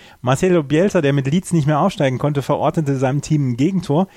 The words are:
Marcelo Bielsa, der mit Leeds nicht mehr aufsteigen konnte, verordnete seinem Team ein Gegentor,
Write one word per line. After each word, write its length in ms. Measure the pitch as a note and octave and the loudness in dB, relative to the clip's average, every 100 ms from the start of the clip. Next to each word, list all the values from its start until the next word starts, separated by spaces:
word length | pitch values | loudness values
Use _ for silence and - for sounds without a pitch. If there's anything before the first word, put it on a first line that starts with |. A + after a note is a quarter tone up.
| - - | -20 -10
Marcelo 420 | B2 C3+ F#3 F3 | -2 0 2 2
Bielsa, 380 | C#3 D3+ G3 F#3 | 2 0 2 2
der 100 | C#3 | 0
mit 140 | C#3 C3+ | 0 0
Leeds 240 | F3 - | -2 0
nicht 160 | E3+ C#3+ | 0 2
mehr 120 | D3 | 2
aufsteigen 380 | F#3+ - C#3 B2+ | 0 0 -2 0
konnte, 220 | C#3+ C#3+ | -2 -2
verordnete 540 | C3 D3 C3 D#3+ C#3+ C3+ | -2 0 0 -2 -2 0
seinem 240 | C3 C#3+ | 0 -2
Team 280 | - D3+ C3+ | -2 0 0
ein 60 | A#2+ | 0
Gegentor, 500 | D3+ F#3+ - C#3+ F#3+ | 0 0 -2 0 0